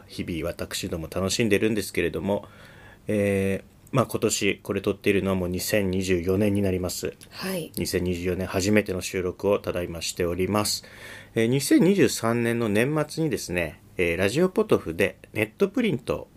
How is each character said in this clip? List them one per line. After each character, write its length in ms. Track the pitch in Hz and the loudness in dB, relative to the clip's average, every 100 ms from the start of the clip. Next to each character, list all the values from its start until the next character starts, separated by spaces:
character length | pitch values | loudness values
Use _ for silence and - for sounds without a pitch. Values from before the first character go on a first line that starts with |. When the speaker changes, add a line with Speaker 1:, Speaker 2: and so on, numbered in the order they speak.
| - | -6
Speaker 1:
日 160 | - | -10
々 240 | - 82 78 | -6 -4 -4
私 400 | - 87 - 98 | -6 -8 -6 -6
ど 100 | 85 | -6
も 120 | 78 | -6
楽 160 | 92 95 | -2 -2
し 120 | - | 0
ん 60 | 113 | 4
で 100 | 98 | 4
る 100 | 110 | 4
ん 60 | 107 | 0
で 60 | |
す 100 | 95 | -2
け 120 | - | -2
れ 80 | 87 | -2
ど 100 | - | -2
も、 260 | 95 101 - - - - - - - | 0 -2 -4 -16 -20 -20 -20 -12 -2
え 520 | 104 101 98 95 95 - | 0 2 2 0 -2 -6
ー、 40 | - - | -20 -2
ま 120 | 135 | 0
あ、 20 | 117 | 0
今 160 | 107 | 0
年 380 | 110 - 101 95 | -2 2 0 0
こ 80 | - | -2
れ 80 | 98 | -2
撮 140 | 104 | -2
っ 40 | 98 | 0
て 120 | 104 | 2
い 40 | |
る 80 | 98 | 2
の 100 | 95 | 2
は 40 | 95 | 0
も 120 | 87 | 0
う 20 | |
二 100 | 90 | -4
千 320 | - 107 95 | 0 0 0
二 100 | 95 | 0
十 200 | 92 90 | 0 0
四 180 | 85 95 | 2 2
年 140 | 107 | 2
に 80 | 101 | 2
な 100 | 98 | 0
り 80 | 92 | 0
ま 100 | 90 | -2
す。 240 | - 92 - - | -6 -8 -10 -16
Speaker 2:
は 240 | - - | -10 -8
い。 200 | 185 - - | -6 -6 -6
Speaker 1:
二 100 | 87 | -2
千 160 | 90 90 | -2 -2
二 100 | 87 | -2
十 80 | |
四 140 | 90 90 | -2 -2
年 100 | 92 | -2
初 240 | 98 95 | -2 2
め 120 | 107 | 4
て 100 | 101 | 2
の 80 | 92 | -2
収 200 | - 95 | -4 -4
録 280 | 90 87 98 | -4 -2 0
を 100 | 98 | 0
た 140 | 92 | 0
だ 100 | 87 | -4
い 60 | 87 | -6
ま 120 | 82 | -6
し 120 | - | -6
て 100 | - | -2
お 100 | 85 | -2
り 140 | 87 92 | 0 0
ま 160 | 104 | 0
す。 220 | 98 - - - - - - | 0 -4 -8 -18 -18 -18 -6
え 100 | 117 | 0
ー、 40 | 113 | 2
二 140 | 139 | 2
千 200 | - 311 | 4 6
二 140 | 180 202 | 6 6
十 140 | 113 | 4
三 340 | - 113 117 | 2 0 0
年 160 | 117 117 | 0 0
の 80 | 113 | 0
年 380 | 101 131 156 147 | 2 2 0 -2
末 160 | - | -2
に 60 | 160 | -2
で 80 | 101 | -2
す 160 | - | -2
ね、 280 | 87 80 - - - | -2 -2 -6 -10 -2
え 180 | 85 82 | 0 2
ー、 20 | |
ラ 100 | 98 | 2
ジ 140 | 135 | 2
オ 80 | 185 | 2
ポ 140 | 220 | 2
ト 140 | 214 101 | 2 0
フ 160 | 85 | 0
で 240 | 82 98 - - | -2 -2 -2 -10
ネ 100 | 104 | -4
ッ 80 | 107 | -4
ト 180 | - 196 | 0 -2
プ 120 | 262 | 0
リ 120 | 226 | 0
ン 40 | 135 | 0
ト 320 | - 73 - | -2 -4 -6